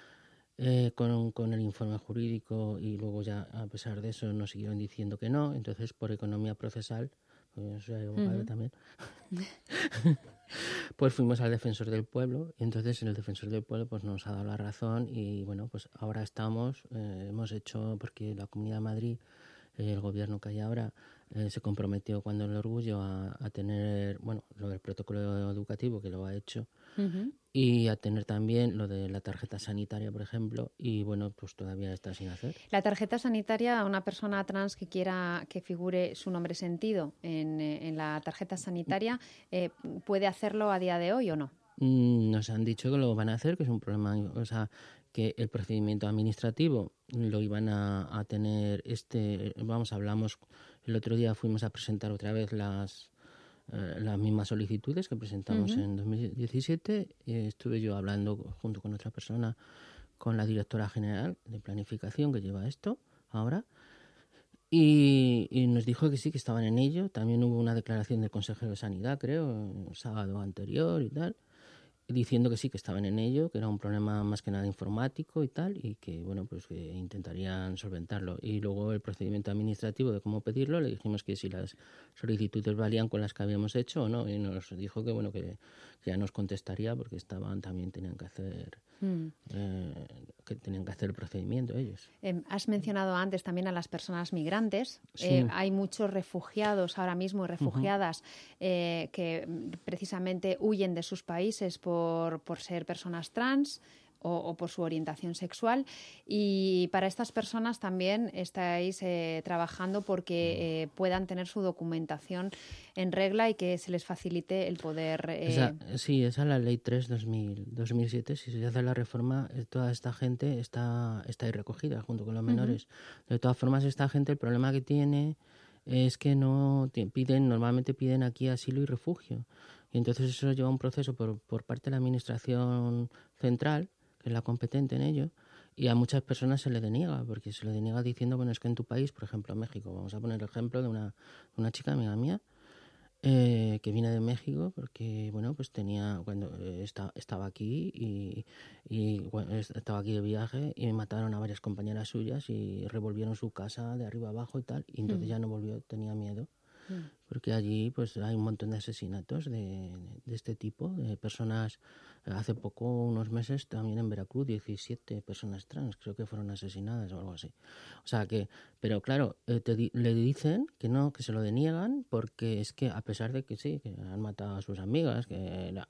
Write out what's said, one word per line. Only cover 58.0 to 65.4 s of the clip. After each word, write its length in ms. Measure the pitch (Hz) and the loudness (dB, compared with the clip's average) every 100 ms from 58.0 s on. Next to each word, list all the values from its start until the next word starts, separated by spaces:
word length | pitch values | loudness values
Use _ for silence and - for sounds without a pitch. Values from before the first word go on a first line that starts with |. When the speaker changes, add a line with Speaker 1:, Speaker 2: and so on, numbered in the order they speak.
| 98 101 104 101 - - | 0 0 0 -2 -6 -6
Speaker 1:
junto 200 | 113 101 | -6 -4
con 100 | 104 | -6
otra 180 | 104 113 | -6 -8
persona, 460 | - - 117 113 113 - - - - - - | -8 -4 -2 -2 -2 -10 -20 -20 -20 -20 -6
con 180 | 113 113 | 0 2
la 100 | 107 | 2
directora 420 | 107 - 110 104 | 0 0 -2 -2
general 480 | 110 104 104 151 180 - | 0 0 0 -2 -6 -10
de 140 | 107 | -10
planificación 720 | - 101 101 110 104 - 147 | -6 -6 -4 -6 -4 0 0
que 80 | 120 | 0
lleva 240 | 95 98 117 | -2 -2 -4
esto 300 | - 202 262 _ _ _ | -4 -4 -4 _ _ _
ahora, 340 | 110 113 175 - _ - - - _ _ _ _ _ _ | -2 0 0 -4 _ -20 -20 -20 _ _ _ _ _ _
y, 800 | 165 151 147 139 135 127 120 | 10 12 12 12 10 10 6